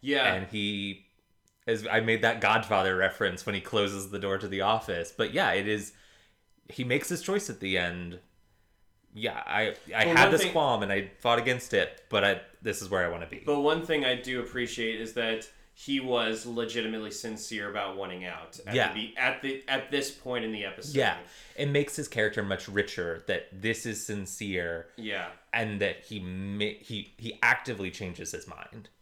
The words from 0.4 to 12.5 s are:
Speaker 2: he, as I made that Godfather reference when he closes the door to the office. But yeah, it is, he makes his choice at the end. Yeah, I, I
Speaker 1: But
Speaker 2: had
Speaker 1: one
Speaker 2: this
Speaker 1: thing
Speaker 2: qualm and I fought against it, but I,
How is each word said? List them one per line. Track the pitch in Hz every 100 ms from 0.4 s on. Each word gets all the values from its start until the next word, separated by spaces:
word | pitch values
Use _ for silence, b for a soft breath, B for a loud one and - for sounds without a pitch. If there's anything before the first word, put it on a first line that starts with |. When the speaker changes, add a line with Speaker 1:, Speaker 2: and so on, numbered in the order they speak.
| 95
Speaker 2:
he, | 110 101 101 98 95 _ _ _ _ _ _ -
as | 113 107
I | 113
made | 113 113
that | 113 113
Godfather | 104 113 110 101 95 92
reference | 95 - 101 90
when | -
he | 101
closes | - - 101 98 92
the | 98
door | 98 98
to | 104
the | 95
office. | 98 113 107 85 82 -
But | 110
yeah, | 156 156
it | 92 101
is, | 107 101 b b b b b b _ _
he | -
makes | 123 139 -
his | 175
choice | - 202 202
at | 104
the | 98 92
end. | 87 87 87 87 _ _ _ _ _ _ _ _ _
Yeah, | - 110 -
I, | - 92 107 - -
I | 110
Speaker 1:
But | 170
Speaker 2:
had | 165
Speaker 1:
one | 131
Speaker 2:
this | 160
Speaker 1:
thing | 185
Speaker 2:
qualm | 165 143 117
and | 101
I | 98 98 -
fought | 120 117
against | 120 123 -
it, | 104 87 - -
but | 107
I, | 98 92 -